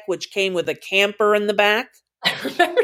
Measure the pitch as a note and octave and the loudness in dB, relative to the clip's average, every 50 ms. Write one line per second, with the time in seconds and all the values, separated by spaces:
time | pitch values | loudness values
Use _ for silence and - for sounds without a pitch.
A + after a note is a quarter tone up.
0 | - - F3 D3 - - - G3+ F#3+ F#3+ F#3 E3+ E3 E3 D3 - - - G3 G3 | -2 -4 -6 -6 -6 -8 -4 -2 -2 -2 -2 -2 -2 -4 -6 -8 -6 -2 0 2
1 | G3+ G#3 G#3 - A3 G#3 G#3 G#3 G#3 G#3 G3+ G#3 G#3 G#3 G#3 A3+ C4 - _ _ | 2 2 0 0 2 2 2 2 2 0 0 2 2 2 2 0 -2 -6 _ _
2 | _ _ _ _ - - - - - C#4 - - F4 E4 E4+ B4 | _ _ _ _ -6 -6 -4 -4 -8 -4 0 0 0 0 2 0